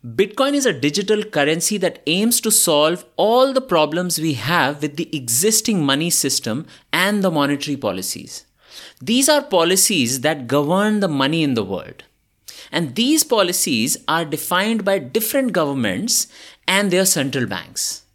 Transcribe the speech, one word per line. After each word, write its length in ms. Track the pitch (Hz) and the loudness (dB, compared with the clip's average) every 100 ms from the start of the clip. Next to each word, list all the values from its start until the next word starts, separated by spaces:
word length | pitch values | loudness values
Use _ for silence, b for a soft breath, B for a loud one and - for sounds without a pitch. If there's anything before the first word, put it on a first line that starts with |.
Bitcoin 500 | 120 117 208 - 277 | -8 -2 -2 2 0
is 120 | 285 262 | 2 0
a 60 | |
digital 520 | 135 147 151 202 214 | 0 0 0 0 -2
currency 540 | 208 151 143 170 - 208 | 0 0 0 0 0 0
that 220 | 180 - - | -2 -4 -2
aims 340 | 175 226 240 | 0 2 0
to 100 | 226 | 2
solve 520 | 196 - 147 156 175 - - | 2 4 4 4 0 -6 0
all 360 | 196 240 262 | 2 4 4
the 80 | 262 | 2
problems 600 | 262 170 151 160 180 160 | 2 2 2 0 -4 -2
we 140 | 160 | -2
have 460 | 127 113 170 135 147 | -2 0 2 2 0
with 160 | 147 143 | -6 -4
the 120 | 165 151 | -6 -6
existing 680 | 123 123 196 220 - 202 | -4 0 2 2 0 0
money 260 | 143 139 170 | 2 0 0
system 540 | - 139 - 120 117 - B B | 0 0 -2 -4 -6 -8 B B
and 320 | 160 190 208 | 0 0 2
the 60 | 190 | 0
monetary 460 | 156 143 143 151 139 | 2 0 -2 -4 -4
policies. 680 | 107 95 95 - - - _ _ B B B B | -4 -4 -6 -10 -12 -16 _ _ B B B B
These 260 | 131 240 285 | 0 2 4
are 140 | 294 | 2
policies 760 | 285 185 165 190 - 185 117 131 | 2 2 2 2 2 2 0 0
that 260 | 143 156 120 | -2 -2 0
govern 540 | 147 143 185 208 214 | 0 2 2 2 0
the 80 | 196 | 0
money 340 | 143 135 165 | 2 2 2
in 120 | 147 | 2
the 100 | 117 | 0
world. 400 | 95 92 - - - _ _ _ B B B | -2 -6 -8 -18 -20 _ _ _ B B B
And 240 | 151 156 | -4 -4
these 300 | 127 247 311 | 0 2 2
policies 720 | - 226 180 180 - 120 120 - - | 2 2 2 0 0 0 0 -2 -2
are 180 | 160 | -2
defined 600 | 160 151 - 175 208 226 | -2 -6 -2 0 0 0
by 160 | 196 196 | 0 -2
different 520 | 127 226 220 277 262 | -2 -4 0 0 0
governments 760 | 180 147 135 110 90 226 - - B B B - | 0 -2 -2 -2 -2 -2 -2 -4 B B B -2
and 240 | 190 208 | 0 2
their 120 | 180 | 2
central 420 | 190 165 139 135 113 | 2 0 -2 -2 -4
banks. 580 | 92 - - - - _ | -6 -10 -8 -8 -8 _